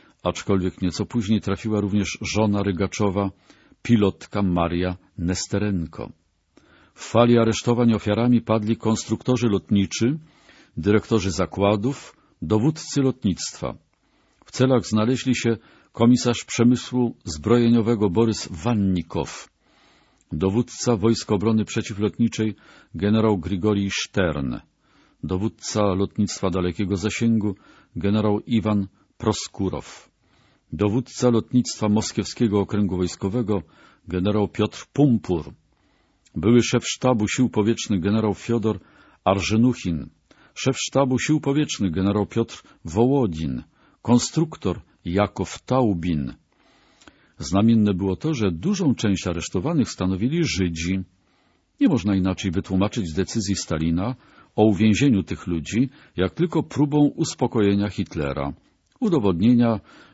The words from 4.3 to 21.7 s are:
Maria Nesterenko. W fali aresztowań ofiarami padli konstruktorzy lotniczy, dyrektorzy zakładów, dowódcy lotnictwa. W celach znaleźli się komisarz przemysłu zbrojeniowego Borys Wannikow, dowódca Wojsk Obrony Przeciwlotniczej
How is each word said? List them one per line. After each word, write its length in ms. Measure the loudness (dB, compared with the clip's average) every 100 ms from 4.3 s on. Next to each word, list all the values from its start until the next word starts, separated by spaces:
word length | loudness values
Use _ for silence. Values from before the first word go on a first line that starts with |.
| -2
Maria 560 | 0 2 0 0 -2 -6 _ -6
Nesterenko. 920 | -4 -4 -4 -4 -2 -2 -6 -10 -14 -16 _ _ _ _ _ _ _
W 100 | -20
fali 340 | 0 4 6 6
aresztowań 560 | 4 2 0 2 2
ofiarami 480 | 2 0 0 2 2
padli 360 | 2 0 0 -2
konstruktorzy 720 | 0 -2 -2 -4 -2 0 0
lotniczy, 720 | 0 2 0 2 0 -2 -2 -8 _ _ -20 _ -4
dyrektorzy 540 | 2 2 2 0 0
zakładów, 840 | -2 -4 0 2 2 -2 -6 -14 _ _ _
dowódcy 600 | -2 2 2 -2 -4 0
lotnictwa. 760 | 0 0 -2 -2 -6 -8 -10 -10 _ _ _ _ _ _ -10
W 60 |
celach 340 | 0 2 2 2
znaleźli 500 | 0 2 0 -2 0
się 220 | 0 -2 -6 _ _
komisarz 540 | 2 4 4 2 -2 -4
przemysłu 680 | 2 2 2 0 -2 -2 -4
zbrojeniowego 840 | -12 -6 2 4 6 4 2 2 2
Borys 400 | 2 2 0 -8
Wannikow, 960 | -6 -2 0 2 0 -2 -6 -6 -10 -20 _ _ _ _ _ _ _ _
dowódca 640 | -2 0 0 -2 -4 -2 2
Wojsk 360 | 2 0 -2
Obrony 340 | -2 0 0
Przeciwlotniczej 920 | -2